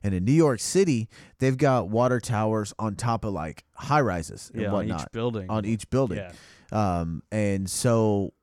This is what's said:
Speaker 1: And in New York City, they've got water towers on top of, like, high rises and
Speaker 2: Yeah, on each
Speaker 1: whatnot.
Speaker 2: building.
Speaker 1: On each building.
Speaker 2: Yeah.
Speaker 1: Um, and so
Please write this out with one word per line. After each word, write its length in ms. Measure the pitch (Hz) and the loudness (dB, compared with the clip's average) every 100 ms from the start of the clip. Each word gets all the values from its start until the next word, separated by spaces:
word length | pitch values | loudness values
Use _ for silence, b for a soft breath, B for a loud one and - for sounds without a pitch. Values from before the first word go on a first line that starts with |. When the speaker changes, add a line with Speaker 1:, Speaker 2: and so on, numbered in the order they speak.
Speaker 1:
And 120 | 104 92 | 0 0
in 80 | |
New 80 | 98 | 4
York 260 | 156 156 117 | 4 4 2
City, 500 | - 180 190 123 110 B B _ | 0 2 2 0 -4 B B _
they've 180 | 131 131 | -2 2
got 320 | 147 127 92 | 4 4 2
water 300 | 110 123 123 | 2 2 2
towers 540 | - 107 110 110 104 - | 0 0 0 0 -4 -4
on 160 | 110 95 | -6 -2
top 300 | 117 113 110 | -2 -2 -2
of, 80 | |
like, 320 | 92 80 76 _ - | -4 -6 -10 _ -16
high 240 | 139 147 | 0 2
rises 480 | 120 87 80 - - | 2 0 -6 -12 -12
and 80 | 117 | -6
Speaker 2:
Yeah, 80 | 104 | -2
on 140 | 101 104 | -2 -2
each 60 | |
Speaker 1:
whatnot. 200 | 85 - | -4 -6
Speaker 2:
building. 380 | 113 120 110 90 | -4 -4 -4 -4
Speaker 1:
On 160 | 110 104 | -4 -2
each 240 | 110 - | -4 0
building. 280 | 123 131 92 | 0 0 -4
Speaker 2:
Yeah. 120 | 92 85 B B B | -8 -16 B B B
Speaker 1:
Um, 520 | 107 101 87 82 82 _ | -2 0 0 -2 -6 _
and 380 | 107 104 98 95 | -2 0 0 -2
so 640 | - 127 113 110 101 95 _ | 0 2 4 4 2 0 _